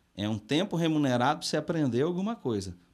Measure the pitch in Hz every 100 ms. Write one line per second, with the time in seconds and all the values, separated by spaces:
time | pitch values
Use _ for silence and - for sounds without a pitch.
0 | _ - 104 107 - 147 196 165 165 151
1 | 139 120 131 160 - 156 156 165 139 117
2 | 160 180 202 233 131 104 92 87 _